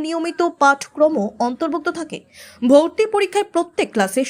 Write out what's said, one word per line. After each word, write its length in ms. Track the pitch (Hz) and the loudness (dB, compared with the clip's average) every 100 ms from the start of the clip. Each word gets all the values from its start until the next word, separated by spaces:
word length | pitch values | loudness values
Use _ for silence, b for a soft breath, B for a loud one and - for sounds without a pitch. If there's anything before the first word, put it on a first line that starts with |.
নিয়মিত 360 | 311 330 339 330 349 - | -2 -6 -4 -2 -2 2
পাঠক্রম 520 | 277 277 - - 311 294 202 - 240 | 2 2 -2 0 0 2 -4 -4 -4
অন্তর্ভুক্ত 420 | 254 320 320 349 330 | -4 -4 -4 -6 -8
থাকে। 200 | 320 - _ B B B 247 | -10 -14 _ B B B 4
ভর্তি 340 | 285 330 - 440 | 6 4 0 -2
পরীক্ষায় 360 | 415 381 403 415 | 0 -2 -2 -2
প্রত্যেক 340 | 339 339 - - | -4 -4 -4 -2
ক্লাসে 280 | 220 190 254 | -2 -2 -2